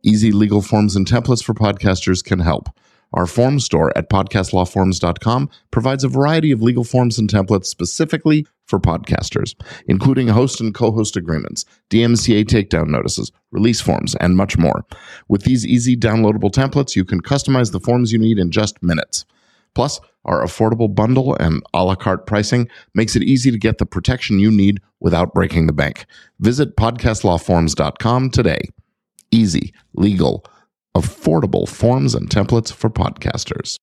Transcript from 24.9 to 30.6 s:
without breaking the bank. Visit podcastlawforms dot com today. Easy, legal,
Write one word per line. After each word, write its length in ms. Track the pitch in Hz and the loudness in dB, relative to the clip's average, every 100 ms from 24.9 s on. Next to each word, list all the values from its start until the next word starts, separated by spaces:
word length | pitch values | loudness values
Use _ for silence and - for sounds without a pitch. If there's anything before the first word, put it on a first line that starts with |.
| _ | _
without 340 | 85 82 87 | 0 0 0
breaking 320 | 92 82 85 | 0 0 2
the 80 | 80 | 2
bank. 320 | 73 71 - - - _ _ | 0 -2 -4 -20 -20 _ _
Visit 360 | 98 127 127 - | 0 0 -2 0
podcastlawforms 960 | 113 120 123 110 101 85 - 87 80 | -2 0 -2 0 0 0 2 2 2
dot 240 | - 73 - | 0 -4 -2
com 320 | 113 123 131 | 0 0 0
today. 320 | 127 98 69 - - _ _ _ _ _ | 0 0 -2 -6 -12 _ _ _ _ _
Easy, 420 | 113 104 80 - _ _ | 2 2 0 -6 _ _
legal, 500 | - 101 95 67 50 - _ | -2 0 2 0 -2 -10 _